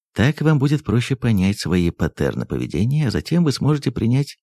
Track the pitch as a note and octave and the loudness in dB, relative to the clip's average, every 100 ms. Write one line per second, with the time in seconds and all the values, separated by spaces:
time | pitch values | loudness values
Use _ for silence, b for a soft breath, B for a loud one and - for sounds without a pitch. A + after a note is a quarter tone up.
0 | _ - B2 D3+ D3+ D3 C#3 D3 - A#2 | _ 0 0 2 2 2 2 0 0 -2
1 | - C3+ B2 G#2 F#2+ G2+ D2+ F2+ E2+ - | 0 -2 0 2 2 0 0 0 0 0
2 | D#2+ - C#2+ B1 A1+ C2 B1 C#2+ A2+ D3+ | -4 0 -2 -2 -6 -6 -4 -2 0 0
3 | C3+ F2 - E3+ D#3+ - B2+ D3+ C#3 A#2 | 0 -2 0 0 2 2 0 0 -2 -2
4 | A#2 C3 C#3+ - | 0 0 -2 -8